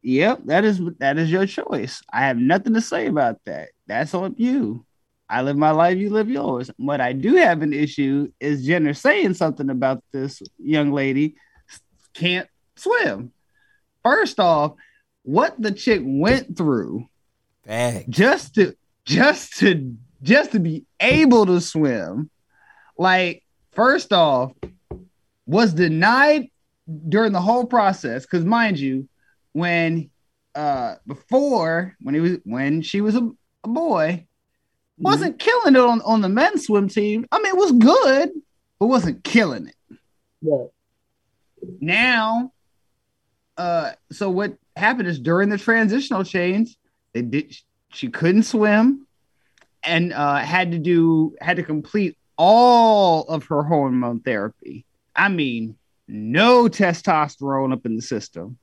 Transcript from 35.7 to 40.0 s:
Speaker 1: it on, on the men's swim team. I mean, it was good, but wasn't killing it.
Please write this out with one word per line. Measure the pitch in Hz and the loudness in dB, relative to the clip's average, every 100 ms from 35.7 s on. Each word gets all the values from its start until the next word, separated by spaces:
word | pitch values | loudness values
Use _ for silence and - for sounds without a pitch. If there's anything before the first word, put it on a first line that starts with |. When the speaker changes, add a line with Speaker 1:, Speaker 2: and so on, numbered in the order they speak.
| 262 | 6
Speaker 1:
it | |
on, | 247 233 | 6 2
on | 214 220 | 0 0
the | 190 | 2
men's | 208 339 403 - | 2 0 0 0
swim | 208 196 | 0 2
team. | - 208 220 - | -2 -2 -2 -2
I | - | -2
mean, | 392 | 0
it | 370 | 2
was | 381 | 4
good, | 247 233 453 403 269 349 330 _ _ _ _ | 6 8 6 4 2 0 -6 _ _ _ _
but | 220 | 0
wasn't | 262 170 127 | 0 0 -6
killing | - 226 190 113 73 | 0 2 2 -4 -12
it. | _ _ - | _ _ -20